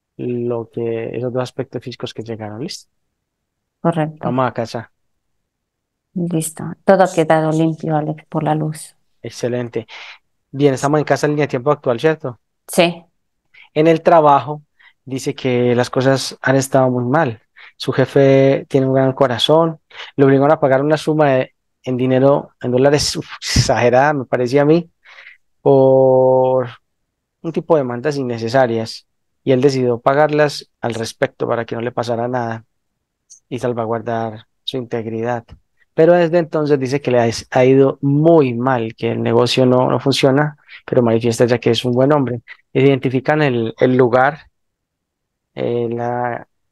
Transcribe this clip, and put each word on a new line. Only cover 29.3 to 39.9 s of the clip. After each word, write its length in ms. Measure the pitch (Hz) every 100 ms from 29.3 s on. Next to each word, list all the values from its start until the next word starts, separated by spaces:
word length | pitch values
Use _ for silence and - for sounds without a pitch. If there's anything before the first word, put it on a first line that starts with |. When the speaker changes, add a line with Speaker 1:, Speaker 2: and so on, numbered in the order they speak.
| _
Speaker 1:
Y 80 | 131
él 80 | 127
decidió 400 | 139 135 123 117
pagarlas 680 | 139 139 151 151 147 - - _
al 140 | 120
respecto 520 | 113 113 - - - -
para 180 | 117
que 120 | 113 117
no 40 |
le 120 | 120
pasara 340 | 120 117 113 120
nada 380 | 127 117 113 113 _ _ _ _ _ _ _ -
y 80 | 120
salvaguardar 840 | 123 120 110 117 113 113 113 110 - _
su 120 | - 131
integridad. 680 | 117 120 110 113 117 120 - - _ _ _
Pero 180 | - 160
desde 260 | 175 170 175
entonces 400 | 160 160 147 147
dice 220 | 127 139
que 100 | 131
le 100 | 123
ha, 80 | 117 - -
ha 140 | 131
ido 340 | 127 135 135 -
muy 520 | 139 143 160 165 135
mal, 400 | 117 131 123 113
que 180 | - 113
el 100 | 117
negocio 420 | 117 117 120 - 127
no, 220 | 127 135